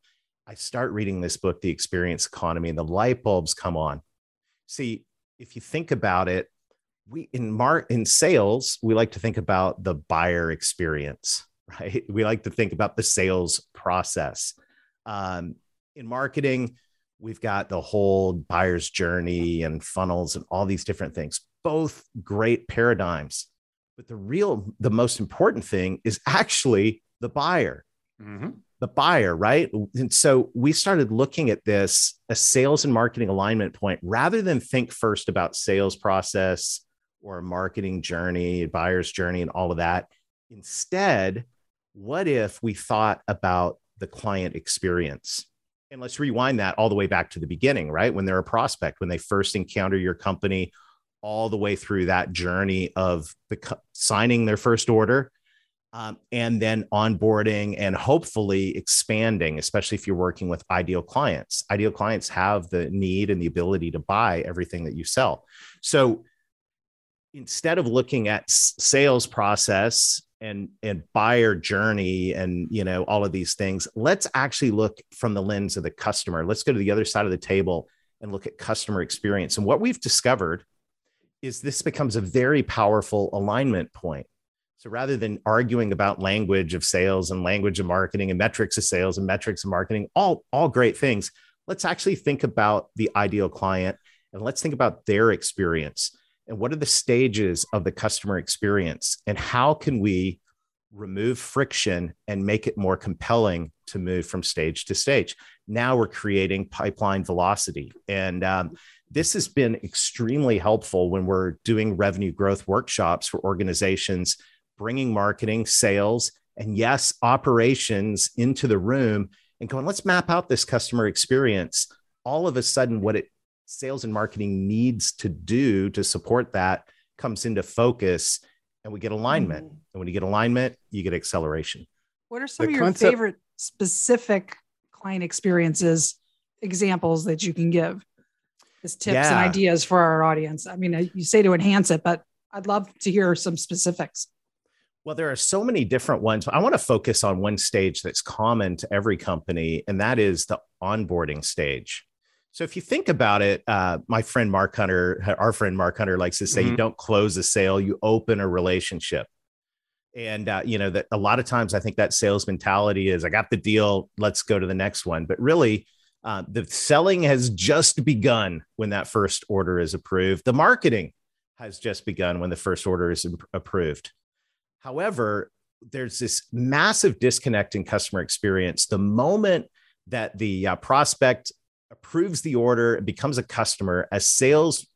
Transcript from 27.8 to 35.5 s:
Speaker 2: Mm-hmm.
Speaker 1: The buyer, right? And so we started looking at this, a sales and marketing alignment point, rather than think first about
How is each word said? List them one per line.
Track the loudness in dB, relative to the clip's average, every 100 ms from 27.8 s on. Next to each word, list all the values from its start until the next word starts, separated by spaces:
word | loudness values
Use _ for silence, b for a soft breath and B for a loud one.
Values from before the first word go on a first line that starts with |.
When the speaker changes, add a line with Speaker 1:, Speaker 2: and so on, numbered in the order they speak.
| _ _ _ _
Speaker 2:
Mm-hmm. | -16 -12 -12 -14 _ -10
Speaker 1:
The | -4
buyer, | 2 4 4 4
right? | 2 4 4 2 -4 -6
And | -4 0
so | 4 6 6 4
we | 0 0
started | 2 2 2 2
looking | 2 0 0 0
at | 0
this, | 2 2 2 2 0 -2 -6
a |
sales | 0 2 4 4 4
and | 2
marketing | 2 2 0 -2
alignment | 0 0 0 -2
point, | -4 -4 -4
rather | -2 0 2 2
than | 0 -2
think | 0 -2 -2
first | -2 -2 0 -2
about | -2 -2